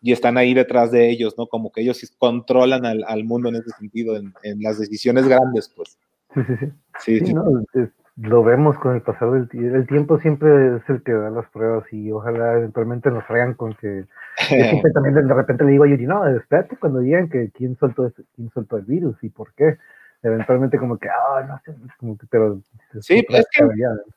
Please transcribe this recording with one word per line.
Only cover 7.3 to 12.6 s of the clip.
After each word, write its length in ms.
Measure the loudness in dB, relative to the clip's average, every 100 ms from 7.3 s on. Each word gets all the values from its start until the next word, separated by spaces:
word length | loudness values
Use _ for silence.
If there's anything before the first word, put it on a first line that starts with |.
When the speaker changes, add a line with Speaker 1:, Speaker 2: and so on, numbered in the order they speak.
Speaker 2:
no, 100 | -2 0 0 0
es, 140 | -4 -4 _ _ -14
lo 260 | 2 4
vemos 340 | 4 4 2 2
con 160 | -2
el 80 | -2
pasar 280 | -4 -4 -2
del 180 | -2 -2
tie-, 260 | -6 -2
el 120 | -2 0
tiempo 320 | -2 2 2
siempre 580 | 2 2 6 6 4 0
es 60 | -2
el 140 | -4
que 100 | -2
da 180 | -2 -2
las 180 | -8 -10
pruebas 340 | -4 -2 -2 -6
y 180 | -12 -8
ojalá 440 | -8 -6 -2 0
eventualmente 560 | 0